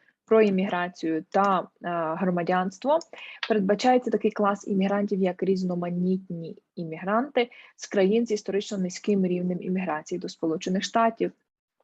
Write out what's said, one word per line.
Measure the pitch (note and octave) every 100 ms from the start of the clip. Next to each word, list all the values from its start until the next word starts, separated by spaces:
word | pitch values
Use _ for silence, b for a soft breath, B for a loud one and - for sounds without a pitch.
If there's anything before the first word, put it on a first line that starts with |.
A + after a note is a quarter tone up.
| b b
про | - A3
імміграцію | G#3+ F#3+ G3 F3+ F3 F3+ E3 D#3+ -
та, | G3 G3+ F#3
е, | - _ F3 E3+ D#3+ D#3+
громадянство | F#3 F3 F3 F3+ F#3 - C4 D#4+ - B B B -
передбачається | G#3+ F#3+ G#3 B3+ B3+ B3
такий | G#3+ G#3+
клас | G#3+ G#3 G3+ -
іммігрантів, | G3 F#3+ G3+ G3+ F#3+
як | F#3+ F3+
різноманітні | F3+ F#3+ F#3 F3 F3 F3 F3+ F#3+ F#3+ E3+ E3 - _ -
іммігранти | E3 D#3+ F3+ G#3+ C#4+ - A#3+ B B B
з | -
країн | G#3 F#3+ A3+ A#3+
з |
історично | G#3 - F#3+ G#3+ G3+
низьким | F3+ F3+ - G3+ F#3
рівнем | F3+ F3+ F3+
імміграції | - F#3 F#3 D3+ - F3+
до | F3+
Сполучених | - D#3+ D#3+ F#3 F#3
Штатів. | G3+ A#3 A3+ A3+ F3 - _ _ _ _